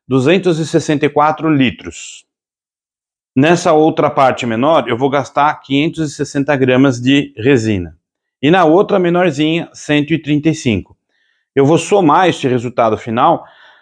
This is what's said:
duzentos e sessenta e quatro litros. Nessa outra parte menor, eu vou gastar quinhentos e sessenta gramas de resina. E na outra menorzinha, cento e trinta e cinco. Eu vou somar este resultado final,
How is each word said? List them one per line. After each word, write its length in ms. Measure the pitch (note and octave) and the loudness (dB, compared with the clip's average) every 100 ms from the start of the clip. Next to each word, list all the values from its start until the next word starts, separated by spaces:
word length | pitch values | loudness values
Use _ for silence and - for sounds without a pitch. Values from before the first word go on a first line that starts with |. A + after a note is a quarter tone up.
| - | -4
duzentos 520 | C3 B2+ F#3 F#3 D#3+ | 0 2 0 0 -2
e 80 | D#3 | -2
sessenta 400 | E3 C#3+ D3 D3 | -2 -2 -2 -2
e 20 | |
quatro 400 | D3 D3+ D#3 D#3+ | 0 0 0 0
litros. 800 | D3 B2+ E2+ E2+ - - - _ _ _ _ _ _ _ _ _ _ _ - | 0 0 -2 -12 -16 -18 -20 _ _ _ _ _ _ _ _ _ _ _ 0
Nessa 360 | D3 F3 F3+ | 2 2 2
outra 380 | D#3 D#3 D#3+ D3 | 2 2 2 0
parte 340 | - C3 A#2+ | 2 0 0
menor, 440 | A#2+ A2+ C#3 D#3+ A#2 | -4 -2 0 0 0
eu 100 | A#2 | -2
vou 100 | C#3 | -2
gastar 520 | C#3+ - - D3 D3 | -2 -4 -2 -2 -2
quinhentos 500 | - C3+ D#3 E3 D3+ | -4 -2 -2 -4 -8
e 40 | |
sessenta 420 | - C#3+ C#3+ C#3 C#3 | -6 -6 -4 -2 0
gramas 440 | B2+ B2+ C#3 A#2+ | 2 4 2 0
de 320 | A#2+ C#3+ - - | 0 0 -2 -4
resina. 600 | A2+ C3+ A2 G2+ F2 E2 _ _ _ _ | 0 2 0 -4 -6 -14 _ _ _ _
E 80 | C3+ | 0
na 140 | F#3+ | 2
outra 340 | D#3+ E3+ G3+ G3+ | 4 2 2 0
menorzinha, 680 | F3 F3 F3+ C3+ D#3 E3 - | 0 0 0 0 -2 -2 -6
cento 400 | - - D3 D3 | -10 -4 -2 0
e 80 | D#3+ | -4
trinta 280 | B2 D3 D#3 | -2 -2 -2
e 60 | |
cinco. 420 | D3+ C3 G2+ - _ _ _ _ _ _ | -2 -2 -2 -4 _ _ _ _ _ _
Eu 100 | - | 0
vou 140 | C#3 E3 | 2 2
somar 500 | - G3+ E3 D#3 F#3 | 2 2 4 4 2
este 200 | C#3 C3+ | 0 -2
resultado 500 | B2 A#2+ A2+ A2+ G#2+ | -2 -4 -2 0 -2
final, 460 | - A2+ D3+ E3 - _ - _ | -4 0 0 0 -4 _ -20 _